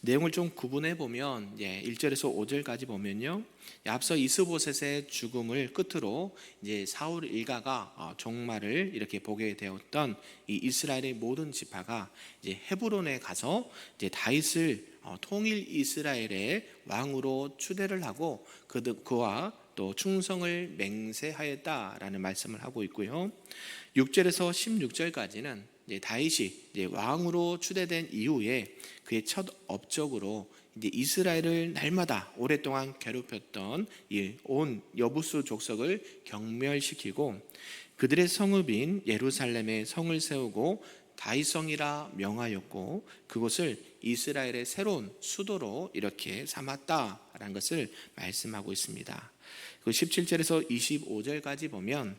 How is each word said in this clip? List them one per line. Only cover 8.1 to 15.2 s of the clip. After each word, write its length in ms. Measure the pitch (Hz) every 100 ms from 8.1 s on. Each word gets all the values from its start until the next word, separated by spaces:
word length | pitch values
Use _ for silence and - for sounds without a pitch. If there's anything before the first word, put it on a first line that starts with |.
| -
종말을 760 | 117 117 120 110 104 139 190 117
이렇게 240 | 107 101
보게 360 | - 107 110 98
되었던 600 | 101 95 - 147 143 101 - - -
이 80 | 151
이스라엘의 580 | 127 127 147 131 131
모든 380 | 120 113 135 156
지파가 600 | 135 - 98 95 117 95 - - -
이제 180 | - 95 -
헤브론에 480 | 190 226 208 165 131
가서 500 | - 90 123 196 247 - - -
이제 120 | 98
다윗을, 800 | - - 143 151 165 165 107 - -
어, 140 | - 95